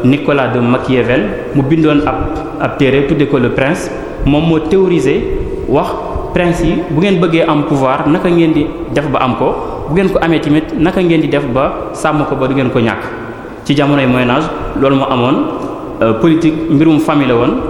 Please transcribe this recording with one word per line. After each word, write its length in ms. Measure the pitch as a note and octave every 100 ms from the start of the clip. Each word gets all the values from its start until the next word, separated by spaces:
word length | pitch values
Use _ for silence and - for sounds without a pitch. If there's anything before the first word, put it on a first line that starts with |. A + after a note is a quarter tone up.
Nicolas 440 | B2 C#3 - C#3+ B2
de 120 | B2
Machiavel, 600 | A#2+ B2+ - B2+ A#2 C3 G3+ - -
mu 80 | C#3+
bindoon 380 | C3+ E3 D#3 C#3+ C#3+
ab, 80 | B2+ - - - -
ab 160 | B2+ -
téere 280 | C3+ C3+ C#3+
tudde 200 | D3+ C#3+
ko 100 | C#3+
Le 120 | A#2+
Prince. 400 | - C3+ - - - - -
Moom 200 | - D3 E3
moo 100 | D#3
théorisé 640 | D3+ F#3+ F#3 D#3+ C3+ E3 - - - - -
wax 200 | C#3 F#3 - - - -
prince 300 | F3 F3 E3+
yi 180 | D#3 C4 -
bu 100 | D3
ngeen 200 | G3+ F#3
bëggee 240 | F3 D#3+ D#3+
am 160 | D3+
pouvoir 440 | C#3+ C#3 C3 D3 D3+
naka 200 | E3+ F3+
ngeen 240 | E3+ E3
di 140 | D3+ - - -
def 140 | - D3
ba 100 | C3+
am 160 | C3 A#2
ko, 180 | C3 - - - -
bu 60 |
ngeen 160 | E3 F#3+
ko 80 | E3+
amee 200 | E3 D#3
tamit 240 | D3+ D3 D#3 C4
naka 220 | E3 F#3
ngeen 200 | F3 E3
di 80 | C#3+
def 160 | C#3+ C#3
ba 380 | A#2+ D#3 - -
sàmm 320 | - D#3 D3+ C#3
ko 60 |
ba 120 | C3 C3
du 60 |
ngeen 160 | C3+ B2+
ko 80 | B2+
ñàkk. 220 | A2+ F#2+ - - - - - -
Ci 100 | - C3+
jamonoy 300 | C#3+ C#3+ B2+
Moyen 240 | B2+ A#2+
Âge 160 | C3 D#3+ - - -
loolu 160 | C3+ C3+
moo 100 | C3
amoon, 240 | B2 A#2+ G3+ D4+ - - - - -
euh, 100 | A2+
politique 400 | A2 E3+ D#3 D#3 D#3 -
mbirum 280 | C#3+ D#3+ D3+
famille 300 | D#3+ D3 C3
la 60 | A#2
woon 140 | C3 B3+